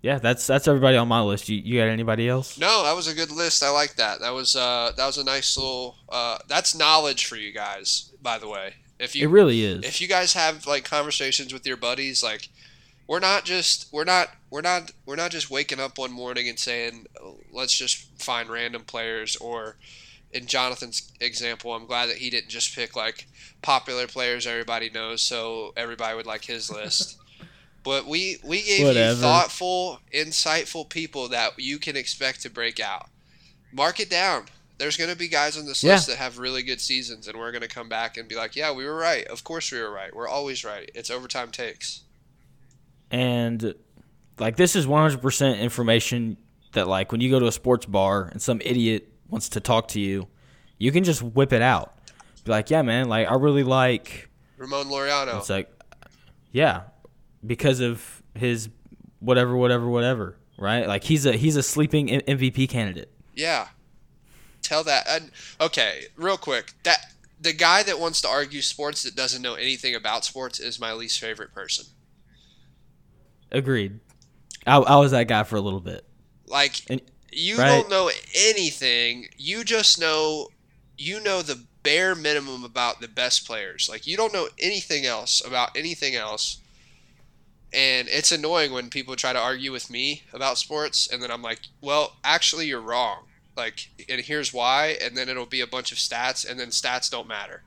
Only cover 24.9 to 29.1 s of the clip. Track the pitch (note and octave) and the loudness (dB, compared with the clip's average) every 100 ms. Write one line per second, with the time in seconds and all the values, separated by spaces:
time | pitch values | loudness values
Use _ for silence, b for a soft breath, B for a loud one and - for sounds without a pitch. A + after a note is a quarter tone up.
24.9 | A2+ A2+ A2+ - A#2+ A2+ A2+ G#2 - A#2 | -8 -6 -2 -2 -2 -6 -8 -8 -8 -8
25.9 | A#2 A2+ A2+ A2+ G#2+ - A#2 A2 G#2+ G#2+ | -6 -6 -6 -8 -10 -8 -10 -8 -10 -4
26.9 | - - - b b b b b b C3 | -2 -2 -8 b b b b b b -4
27.9 | C3+ C3 D#3 F#3+ F3+ C#3 F3+ G#3 G3 C#3+ | -4 -2 -2 -2 -6 -4 -4 2 4 6
28.9 | A#2+ A2+ | 6 4